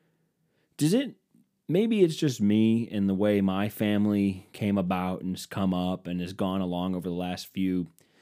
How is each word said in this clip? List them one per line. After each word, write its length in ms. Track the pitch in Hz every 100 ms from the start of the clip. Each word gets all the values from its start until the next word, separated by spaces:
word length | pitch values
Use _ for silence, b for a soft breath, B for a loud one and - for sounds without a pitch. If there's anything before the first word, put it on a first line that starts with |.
| _ _ _ _ _ _ _ -
Does 160 | 151
it, 220 | 220 269 - _ _ _ _ -
maybe 340 | 170 226 220
it's 140 | 175 156
just 240 | 156 120
me 480 | 104 107 110 113 117
and 200 | 104 98
the 40 |
way 280 | 95 104 101
my 260 | 98 95 104
family 800 | - 107 104 104 104 98 95 -
came 240 | - 107 101
about 440 | 90 92 92 92
and 140 | 92 92
has 100 | -
come 280 | - 95
up 340 | 90 90 92 85
and 140 | 87
has 100 | 87
gone 300 | 98 98 95
along 340 | 92 87 92 90
over 140 | 87
the 40 |
last 340 | 87 90 87 -
few, 400 | - 95 92 85 b b b